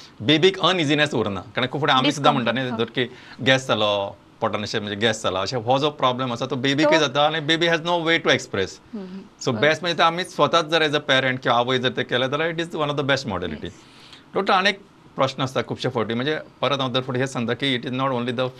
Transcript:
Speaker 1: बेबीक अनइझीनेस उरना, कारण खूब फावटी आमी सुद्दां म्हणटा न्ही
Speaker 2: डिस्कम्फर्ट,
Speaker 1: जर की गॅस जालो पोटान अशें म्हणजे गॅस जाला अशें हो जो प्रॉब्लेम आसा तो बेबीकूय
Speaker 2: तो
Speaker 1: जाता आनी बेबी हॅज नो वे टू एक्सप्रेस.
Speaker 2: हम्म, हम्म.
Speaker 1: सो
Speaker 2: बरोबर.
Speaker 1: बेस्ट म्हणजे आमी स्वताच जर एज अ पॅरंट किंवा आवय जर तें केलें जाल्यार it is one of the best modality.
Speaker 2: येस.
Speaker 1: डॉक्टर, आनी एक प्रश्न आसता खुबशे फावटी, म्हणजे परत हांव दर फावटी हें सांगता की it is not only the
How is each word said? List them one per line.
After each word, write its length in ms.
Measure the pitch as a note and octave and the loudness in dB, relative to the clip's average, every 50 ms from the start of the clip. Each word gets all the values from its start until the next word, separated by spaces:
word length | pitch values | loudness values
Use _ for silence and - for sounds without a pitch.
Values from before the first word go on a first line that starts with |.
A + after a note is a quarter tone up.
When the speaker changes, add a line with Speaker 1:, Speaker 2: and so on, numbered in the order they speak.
| - - - - | -20 -20 -14 -6
Speaker 1:
बेबीक 400 | G#2 A#2 D3+ D#3+ D#3+ F#3+ F#3+ - | 2 2 4 6 6 4 2 4
अनइझीनेस 540 | D#3 E3+ F#3 F3+ D#3 C#3 D3+ D3 D3+ C#3+ - | 0 2 2 2 2 2 2 2 2 2 0
उरना, 260 | B2 G#2+ G2+ G2 F#2 | -2 -2 -2 -4 -6
कारण 280 | - - - C3 B2 B2+ - | -10 -8 -6 -4 -4 -4 -4
खूब 80 | D3 | -2
फावटी 120 | D3 D3 C3+ | 0 2 2
आमी 200 | C3 C3 C#4+ A#3+ | 4 2 2 0
सुद्दां 220 | D3+ C#3 D3 D3 | 2 2 2 2
म्हणटा 180 | C3+ A#2 A#2 A2+ | 2 0 0 0
न्ही 120 | C3 C3 | -2 -2
Speaker 2:
डिस्कम्फर्ट, 300 | B2+ B2 A2 A#2 A2+ - | -4 -2 -4 -4 -4 -2
Speaker 1:
जर 80 | C3+ B2 | -4 -4
की 420 | A#2 - - - - - - B2 | -4 -4 -16 -20 -20 -12 -2 2
गॅस 240 | C3 C3 C3 C3 C3+ | 4 4 4 4 0
जालो 480 | B2 G#2+ G#2+ G#2 G#2 G2+ G2 F#2+ - - - - - - | 0 2 2 0 0 0 -2 -4 -8 -14 -20 -20 -10 -4
पोटान 220 | A#2 A2 G2+ G#2 G#2 | -4 -2 -2 -2 -6
अशें 180 | G2 - A2+ | -4 -4 -4
म्हणजे 160 | G2+ G#2 G#2 | -4 -4 -4
गॅस 260 | G2+ A2+ A2+ A2 - - | 0 2 0 0 0 -2
जाला 180 | G2+ F2+ F#2 | -2 -2 -2
अशें 160 | G2 G2 C3 | -2 -2 -4
हो 220 | B2 G#2+ A#2+ C3 C3+ | -4 0 0 0 2
जो 120 | D3 D3+ | 2 -2
प्रॉब्लेम 420 | D3 - C3+ B2+ B2 B2 C3 B2+ A#2 | -2 0 0 0 0 0 -4 -4 -4
आसा 140 | A#2 C3+ | -6 -4
तो 100 | B2+ D3 | -6 -4
बेबीकूय 440 | B2+ A#2+ C#3 C#3 C#3 D#3 - D#3+ D#3+ | -2 0 0 2 2 4 4 4 4
Speaker 2:
तो 0 | |
Speaker 1:
जाता 260 | D3+ C#3 B2 C#3+ D3 | 2 2 2 2 2
आनी 140 | D#3 D#3 E3 | 2 2 -2
बेबी 260 | D3 C#3+ D#3+ D#3+ E3+ | 0 0 0 2 2
हॅज 140 | E3+ E3 E3 D#3 | 2 0 0 0
नो 160 | E3+ F3 F3 | 0 -2 0
वे 180 | D#3+ E3 E3 D#3+ | 2 2 2 2
टू 120 | - E3 | 4 2
एक्सप्रेस. 500 | C#3 C3+ - - - G2+ F#2+ F2+ - - - - - | 2 2 0 -4 -2 -2 -2 -2 -4 -14 -20 -14 -14
Speaker 2:
हम्म, 120 | G#3 F#3+ | -12 -12
हम्म. 140 | F3+ F#3 F#3+ F#3+ - - - | -12 -14 -16 -16 -18 -16 -6
Speaker 1:
सो 120 | - C#3+ A#2+ | -4 -2 0
Speaker 2:
बरोबर. 160 | - C#3+ D3+ | 2 4 4
Speaker 1:
बेस्ट 140 | D#3 D3+ F#3 | 2 2 0
म्हणजे 200 | F3 E3 - F3 | -4 0 2 2
आमी 220 | E3 E3 F3 F3+ | 2 2 0 -6
स्वताच 400 | F3 - - D3 C3+ E3+ E3+ E3+ | -6 0 2 2 4 4 2 2
जर 180 | D3+ E3 D#3+ D#3 | 2 2 2 2
एज 140 | D3+ C#3+ | 2 0
अ 20 | D3 | 0
पॅरंट 400 | D3 - C3+ C3 C3 C3 B2+ B2+ - | 2 2 2 4 4 2 -2 0 0
किंवा 160 | C3+ A#2+ A#2+ | 2 2 2
आवय 200 | B2 B2 C3 B2+ | 2 2 0 0
जर 100 | B2 B2+ | 0 0
तें 160 | A2+ C3+ B2 | -2 -2 -4
केलें 260 | - C#3 B2 B2+ C3 | -2 0 0 0 0
जाल्यार 200 | C#3+ D3 D#3+ E3+ | -2 -2 -2 -2
it 60 | E3 | -2
is 100 | E3 E3 | -4 -6
one 220 | E3+ F#3+ E3 D3+ D3 | -6 -4 -4 -2 -2
of 80 | C#3+ | -2
the 80 | C#3+ C#3+ | -2 0
best 220 | C3 C#3 B2+ - | 0 0 0 0
modality. 380 | - F#2+ F2 F2 F2 D#2 - - | -4 -6 -4 -4 -6 -8 -8 -10
Speaker 2:
येस. 80 | F2 - - - - - - - - - - - - - | -12 -14 -14 -20 -20 -20 -20 -20 -20 -20 -20 -18 -6 -4
Speaker 1:
डॉक्टर, 180 | F3+ G3 A3 G#3 | -2 0 2 2
आनी 160 | F#3 F#3 G3+ | 2 2 2
एक 120 | G3+ - - - - - - - - | 0 -2 -8 -20 -20 -20 -20 -12 -2
प्रश्न 260 | - C#3 B2+ - - C#3 | 0 0 0 0 -2 -4
आसता 180 | B2+ - B2+ A2+ | -2 -2 -2 -4
खुबशे 260 | - B2 - - B2+ | -4 -4 -4 -4 -2
फावटी, 260 | - A#2+ G#2+ G2+ A2+ | -2 -2 -2 -2 -2
म्हणजे 240 | A#2+ B2+ D3 D#3 D#3+ - - - - | -2 -2 -2 -4 -4 -6 -12 -8 -2
परत 200 | - B2+ C#3+ C#3 | -2 0 0 0
हांव 120 | C3+ B2+ A#2 | -2 -2 -2
दर 80 | C3 | -2
फावटी 180 | B2+ - B2 B2 | -2 -2 -2 -2
हें 80 | C3+ | -2
सांगता 280 | C3 - C3 A#2 A2+ A#2+ | -2 -2 -4 -2 -2 -2
की 240 | - C#3 C#3 C3 A#2+ | -2 0 -2 -2 -2
it 60 | A#2+ | -2
is 100 | C3 B2 | -4 -4
not 140 | B2+ C3+ C3+ | -2 -2 0
only 220 | C3 A#2+ A#2+ B2 | 0 -2 -2 -4
the 180 | A#2+ B2 B2+ B2+ B2+ | -2 -2 -4 -4 -4